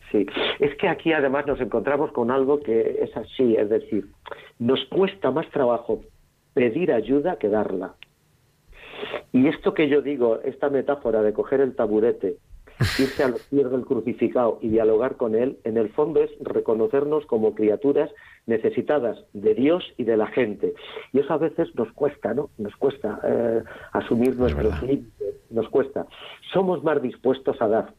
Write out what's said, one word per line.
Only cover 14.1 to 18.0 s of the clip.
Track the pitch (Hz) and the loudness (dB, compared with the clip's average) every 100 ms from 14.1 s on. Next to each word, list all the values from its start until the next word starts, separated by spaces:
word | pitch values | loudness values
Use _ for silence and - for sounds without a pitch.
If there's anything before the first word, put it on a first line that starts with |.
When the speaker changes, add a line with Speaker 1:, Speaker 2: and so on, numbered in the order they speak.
| 107 117 123 117 - | -2 0 2 0 0
Speaker 1:
y | 113 | 0
dialogar | 110 110 107 127 127 | 2 4 4 2 -2
con | 117 110 | 0 0
él, | 127 - | 0 -2
en | - 113 | -4 0
el | 107 | 0
fondo | - 151 147 | 0 0 2
es | 156 - | 0 -2
reconocernos | 135 110 113 110 110 139 143 151 143 | -4 -2 0 0 2 2 0 -2 0
como | 117 110 | 0 0
criaturas | 107 107 104 139 147 | 2 0 2 2 2